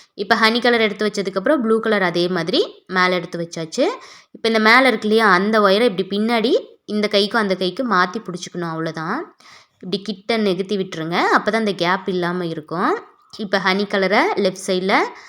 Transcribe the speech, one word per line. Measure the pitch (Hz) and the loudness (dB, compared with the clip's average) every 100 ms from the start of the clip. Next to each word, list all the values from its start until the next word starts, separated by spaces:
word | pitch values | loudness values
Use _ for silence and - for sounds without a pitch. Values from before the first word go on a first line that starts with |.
| - | -18
இப்ப | - 196 220 | -8 -2 2
ஹனி | 220 233 | 2 2
கலர் | 240 233 | 2 2
எடுத்து | 220 202 214 | 0 0 -4
வச்சதுக்கப்புறம் | 208 190 196 190 302 | -2 -4 -2 0 0
ப்ளூ | 226 220 | 2 0
கலர் | 220 202 | 2 2
அதே | 185 170 175 | 2 0 0
மாதிரி | 180 165 254 480 - - | -2 -2 0 -2 -6 -6
மேல | 185 185 180 | 0 2 0
எடுத்து | 175 170 | -4 -8
வச்சாச்சு. | 170 170 160 - 320 508 - - _ | -8 -8 -6 -2 -2 -2 -12 -20 _
இப்ப | - 226 | -6 -2
இந்த | 226 | 4
மேல | 220 240 262 | 6 6 6
இருக்கு | 220 214 | 2 2
இல்லையா, | 220 220 | 2 4
அந்த | 180 202 220 | 4 4 4
வயரை | 202 196 | 4 4
இப்படி | 240 180 185 | 2 0 -4
பின்னாடி | 202 220 240 220 427 - _ - | -2 0 0 2 0 -2 _ -8
இந்த | 208 208 | -2 0
கைக்கும் | 208 202 233 | 2 2 0
அந்த | 202 185 | 0 0
கைக்கும் | 185 180 254 | -2 -2 0
மாத்தி | 190 185 214 | 2 0 -2
பிடிச்சிக்கணும். | 220 180 - 175 170 | -10 -12 -10 -8 -6
அவ்வளவுதான். | 160 165 160 160 254 403 _ - - _ | -4 -6 -6 -6 -6 -8 _ -20 -20 _
இப்படி | - 185 196 | -16 -8 -8
கிட்ட | 196 196 - 226 | -6 -10 -4 0
நெகுத்தி | 202 180 190 208 | 0 0 -2 -4
விட்டுருங்க. | 185 160 160 180 381 | -4 -6 -4 -2 2
அப்பதான் | 294 - 220 | 2 0 -2
அந்த | 214 | -2
கேப் | 180 170 190 190 | -2 0 -2 -2
இல்லாம | 180 170 180 175 | -2 -2 -4 -6
இருக்கும். | 160 147 165 240 453 - _ _ - | -8 -8 -4 -2 -4 -8 _ _ -12
இப்ப | 208 196 190 | -4 0 2
ஹனி | 196 202 | 0 0
கலரை | 202 185 214 359 - | 0 2 2 2 0
லெஃப்ட் | 196 185 - | -2 -2 -4
சைடுல, | 185 190 247 453 - | -2 2 0 0 -6